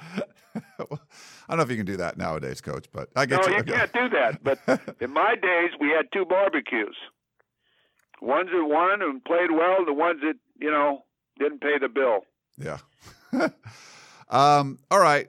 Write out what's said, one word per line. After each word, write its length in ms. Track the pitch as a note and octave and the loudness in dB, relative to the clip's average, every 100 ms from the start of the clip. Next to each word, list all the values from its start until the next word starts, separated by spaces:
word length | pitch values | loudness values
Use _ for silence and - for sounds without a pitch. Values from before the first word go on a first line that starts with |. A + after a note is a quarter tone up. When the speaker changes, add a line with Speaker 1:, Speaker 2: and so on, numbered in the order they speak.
| E3 F#3 - _ _ - - - | -10 -10 -10 _ _ -14 -14 -14
Speaker 1:
I 60 | - D3 - - - - - | -12 -12 -16 -20 -20 -20 -6
don't 80 | E3 | -2
know 40 | |
if 80 | C3 | -2
you 60 | A2+ | -2
can 100 | G2 | -4
do 100 | F#2+ | -4
that 200 | E2+ - | -4 -4
nowadays, 420 | F2+ D#2 C2+ C2+ | -6 -4 -6 -10
Coach, 260 | - C2+ - | -10 -12 -10
but 160 | - - - | -12 -6 -2
I 100 | C3+ | 0
get 160 | C#3 | 2
Speaker 2:
No, 60 | F#3 | 2
Speaker 1:
you. 60 | |
Speaker 2:
you 60 | G3+ | 0
Speaker 1:
Okay. 120 | - | -2
Speaker 2:
can't 200 | A#3+ G#3 | -2 -2
do 160 | A#3+ B3 | -2 -2
that. 320 | E3 A2+ - | 0 0 -2
But 140 | C#3 C3+ - C4+ - - | -2 -2 0 -2 -4 -8
Speaker 1:
<laughs> 40 | |
Speaker 2:
in 100 | B2 | -4
my 220 | D3+ G3+ A#3 | 0 0 0
days, 340 | F#3 E3+ E3+ C3 | 0 0 0 -2
we 80 | D3 | 0
had 160 | D#3+ C#3+ | 0 0
two 120 | G3 | -4
barbecues. 720 | E3+ F3+ G3 D#3 - A#2+ G#2 - - _ _ _ _ _ _ _ _ _ _ - | 0 2 2 0 -4 -4 -4 -8 -20 _ _ _ _ _ _ _ _ _ _ -12
Ones 300 | A#2 D3 F3+ | -2 -2 0
that 120 | F3+ | 0
won 380 | D3+ D#3 F3+ G3+ | 2 2 2 0
and 220 | E3+ C3 | -2 -6
played 260 | C3 E3+ F3 | 0 0 2
well, 340 | D#3+ F3 F#3+ | 2 4 2
the 80 | E3 | 2
ones 280 | C#3+ E3 D#3+ | 0 0 0
that, 120 | D#3 C3 _ _ | -2 -4 _ _
you 120 | D3 | -2
know, 340 | D3+ D3 C#3 - _ _ - | 2 0 -2 -10 _ _ -4
didn't 220 | C#3+ C#3+ | -4 -2
pay 180 | D3 C#3+ | -2 -2
the 100 | C3 | -2
bill. 320 | A#2+ C3 G2+ - _ _ - | 0 2 0 -2 _ _ -14
Speaker 1:
Yeah. 200 | - C#2+ - _ - - _ | -12 -12 -14 _ -20 -20 _
<laughs> 160 | D#4 D#4+ - A2+ - - - - - - | -2 -2 -4 -20 -20 -20 -20 -20 -20 -2
Um, 500 | C3 C#3+ D3 C#3 C3 _ | 4 6 6 2 -6 _
all 80 | G3 | 4
right. 300 | E3+ C#3+ | 6 4